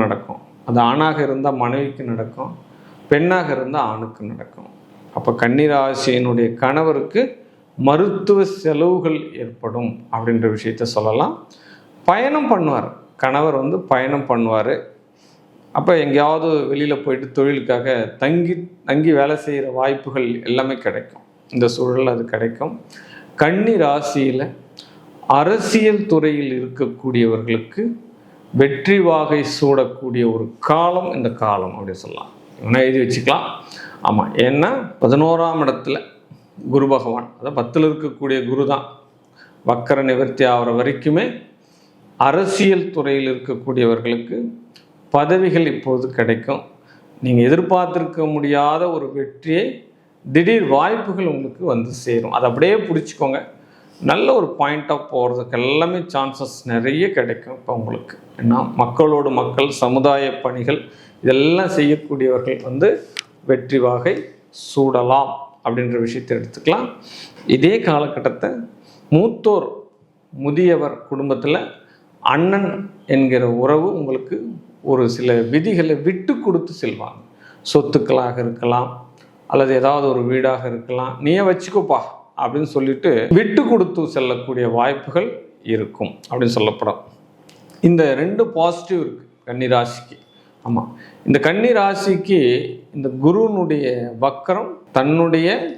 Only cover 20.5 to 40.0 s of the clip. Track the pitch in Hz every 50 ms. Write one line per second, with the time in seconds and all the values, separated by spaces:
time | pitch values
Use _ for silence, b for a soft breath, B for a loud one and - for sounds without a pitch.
20.5 | 120 131 131 135 131 117 - 101 - 107 - - - - - _ _ _ _ -
21.5 | 117 120 120 117 117 - 127 127 123 131 131 127 120 117 117 - - 107 117 117
22.5 | 117 - 143 - - - - - B B B B B B B B B - 151 160
23.5 | 180 196 214 233 220 180 156 143 143 151 135 - - 143 135 131 127 131 135 123
24.5 | - - - - - B B B B B B B B - - - 131 143 151 180
25.5 | 220 214 - - - 220 214 214 208 202 208 - 165 156 156 156 147 143 143 135
26.5 | 127 123 127 127 127 - 135 113 117 - - 131 123 120 117 113 110 110 110 117
27.5 | 113 113 113 - - 202 226 233 233 - - - B B B B B B B B
28.5 | - 120 139 143 135 - - 190 202 196 175 170 160 156 151 151 151 147 139 -
29.5 | - - 151 139 139 135 123 120 123 - 135 127 117 123 120 113 113 113 107 -
30.5 | - - - - 151 165 170 175 180 185 185 - - 131 117 120 117 - 110 107
31.5 | 101 95 92 92 - 107 98 95 90 - - - - - - - - - - -
32.5 | - - 117 107 123 131 131 131 131 131 123 - 123 127 127 135 147 175 - -
33.5 | - - B B B B B B B B B - 107 104 - - - - 120 127
34.5 | 139 143 165 220 269 262 - - - - - 117 135 143 156 160 165 165 170 165
35.5 | 160 156 147 131 120 113 - 139 139 - - - - _ _ - - - _ _
36.5 | _ - - 135 131 139 139 139 135 123 - 120 113 123 117 - - - 120 143
37.5 | 143 127 113 - - 160 156 156 151 156 156 139 123 - 139 135 135 131 117 120
38.5 | 135 139 143 143 139 135 - - - - - _ _ _ _ _ b b b b
39.5 | b b b - 120 120 123 - 139 135